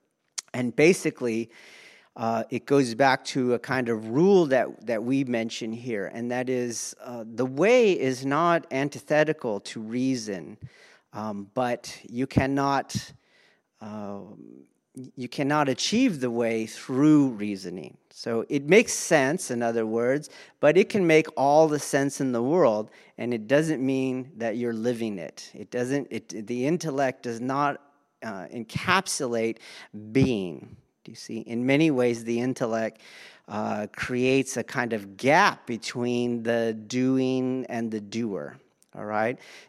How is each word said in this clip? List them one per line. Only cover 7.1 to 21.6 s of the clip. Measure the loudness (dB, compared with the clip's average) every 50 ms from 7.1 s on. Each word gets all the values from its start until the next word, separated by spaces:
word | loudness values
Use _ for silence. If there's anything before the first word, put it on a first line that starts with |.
| -12 -12 -12
the | -10 -4 -4 -4
way | -2 0 2 4 6 6 6 6 4
is | 4 2 0 -2 -2 -2 -2
not | 0 0 2 4 4 2 2 0 -4
antithetical | -4 -4 -4 -4 -6 -10 -4 0 2 2 2 2 0 -4 -4 -4 -4 -4
to | -8 -10 -12 -10
reason, | -10 -6 -4 -2 0 0 0 -2 -4 -6 -6 -8 -8 -12 -16 -16 -18 -20 -20 _ -20 -20 -20 _ _ _
um, | -10 -8 -8 -6 -8 -8 -10 -6 _
but | -2 -2 0 -2 -4 -6 -14 -16 -16 -18 -10
you | -4 -4 -4 0
cannot, | 2 0 2 2 0 0 0 2 0 0 -2 -4 -8 -10 -10 -10 -18 _ _ _ _ _ _ _ _ _ _ _ _ _
uh, | -14 -12 -12 -10 -10 -10 -12 -12 -14 -16 -20 -20 -20 -20 -20 -20 -20 _ _ _ _ _ _ -18 -18 -16 _
you | -12 -12 -10
cannot | -6 -4 -2 0 2 2 2 0
achieve | 0 -2 -2 0 2 2 2 2 2 0
the | -2 -2
way | 0 0 0 0 0 -2 -4
through | -6 -10 -14 -8 -2 2 4 6 8 8 8 6 4
reasoning. | 0 -2 -4 -4 -4 -6 -6 -10 -10 -10 -12 -14 -18 _ _ _
So | _ -10 -6 -4 -2 -2 -2 -2
it | -4 -2 4 6
makes | 8 8 8 6
sense, | -2 -6 2 4 4 6 6 4 2 -2 -4 -4
in | -2 0
other | 0 0 2 0 0
words, | 0 0 0 2 2 0 0 -2 -8 -16 -20 -20 -20 _ _
but | 4 6 6
it | 6 4 4
can | 2 2 4 6
make | 6 6 6 4 0
all | 2 4 6 8 8